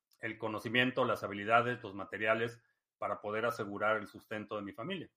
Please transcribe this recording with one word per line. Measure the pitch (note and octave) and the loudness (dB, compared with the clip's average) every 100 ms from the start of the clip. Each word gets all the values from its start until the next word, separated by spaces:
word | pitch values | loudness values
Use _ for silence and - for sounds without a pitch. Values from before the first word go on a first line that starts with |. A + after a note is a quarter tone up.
| _ - | _ -10
el | A2+ G#2+ | -8 -6
conocimiento, | A2 G#2+ A#2 B2 B2+ C3 A#2+ | -4 -4 2 4 4 4 2
las | G2+ | 2
habilidades, | G2+ G2+ G#2 A#2 A#2+ A#2+ | -2 -4 4 6 6 0
los | G#2 G2 | -6 -10
materiales | F#2+ G2 A2 A2+ A#2 - _ _ _ - | -8 -2 2 2 2 -6 _ _ _ -6
para | G2+ G2+ | -4 -4
poder | G#2 G#2+ A#2 | -2 -2 -2
asegurar | A2+ G2+ G2+ G#2 A2 | -2 -4 -2 2 0
el | G2+ | -2
sustento | G#2 - G#2+ G2+ G#2+ | -14 -10 -8 -6 -6
de | |
mi | G2+ | -8
familia. | F#2+ C#3 F#3+ A#2 | -8 -6 -6 -8